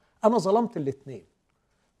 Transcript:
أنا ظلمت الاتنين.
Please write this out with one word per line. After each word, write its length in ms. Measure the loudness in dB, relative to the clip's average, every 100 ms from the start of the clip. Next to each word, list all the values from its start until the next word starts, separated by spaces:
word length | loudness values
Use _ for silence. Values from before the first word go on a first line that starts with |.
| _ _
أنا 140 | 0 2
ظلمت 380 | 2 2 0 -4
الاتنين. 500 | -6 -6 -10 -18 -20 _ _ _ _ _ _ _